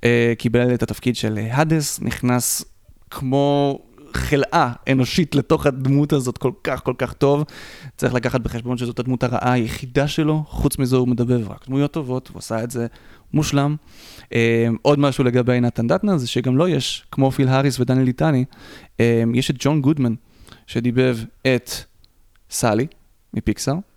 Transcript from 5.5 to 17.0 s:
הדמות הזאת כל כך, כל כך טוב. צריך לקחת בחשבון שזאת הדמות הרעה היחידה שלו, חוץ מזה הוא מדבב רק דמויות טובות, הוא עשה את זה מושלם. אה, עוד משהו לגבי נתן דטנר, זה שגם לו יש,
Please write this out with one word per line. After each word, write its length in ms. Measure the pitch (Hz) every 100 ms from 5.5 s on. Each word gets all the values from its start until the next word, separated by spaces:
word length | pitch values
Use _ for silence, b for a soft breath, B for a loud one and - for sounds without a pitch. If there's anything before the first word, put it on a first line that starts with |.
| 151 147
הדמות 460 | 131 131 139 147
הזאת 260 | 147 127 117
כל 120 | 131 -
כך, 180 | - 127
כל 100 | - 127
כך 140 | 123
טוב. 320 | - 139 143 151 B B B 139 -
צריך 180 | 127
לקחת 260 | 123 120 127
בחשבון 380 | 117 117 120 123
שזאת 200 | 120 120
הדמות 240 | 123 127
הרעה 300 | 127 120 123
היחידה 560 | 127 113 - 127 123 143
שלו, 340 | - 151 156 151
חוץ 320 | - 143 -
מזה 180 | 131 127
הוא 120 | 127
מדבב 420 | 123 120 123 104
רק 180 | - -
דמויות 240 | 131 143
טובות, 360 | 160 135 127 131
הוא 100 | -
עשה 260 | - 113
את 60 | 120
זה 160 | 123 117 B B B B
מושלם. 440 | 139 151 143 143 151 B B B B B
אה, 320 | 120 117 117 117 117
עוד 160 | - 143
משהו 260 | 143 127
לגבי 360 | 127 123 120 123
נתן 260 | 120 - 117
דטנר, 300 | 175 208 180
זה 100 | 120
שגם 300 | - 127 127
לו 120 | 175
יש, 360 | 147 131 -